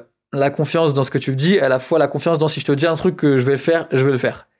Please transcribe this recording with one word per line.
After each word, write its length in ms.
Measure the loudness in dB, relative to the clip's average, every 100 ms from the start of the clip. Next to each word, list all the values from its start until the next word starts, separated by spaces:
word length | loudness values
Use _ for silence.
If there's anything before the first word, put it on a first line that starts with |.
| -6 _ _
la 180 | -2 -2
confiance 440 | 0 -2 0 0
dans 100 | 0
ce 60 | -2
que 80 | -2
tu 120 | -4
me 60 | -2
dis, 220 | 2 2
à 100 | 2
la 100 | 0
fois 200 | 0 0
la 100 | 0
confiance 300 | 0 -2 0
dans 100 | 0
si 120 | -2
je 40 |
te 80 | -2
dis 140 | 0 0
un 100 | 0
truc 200 | -2 0
que 220 | 2 2
je 60 |
vais 80 | 2
le 60 | 0
faire, 280 | 0 -2 0
je 120 | 0
vais 80 | 2
le 60 | 0
faire. 300 | -2 -6 -16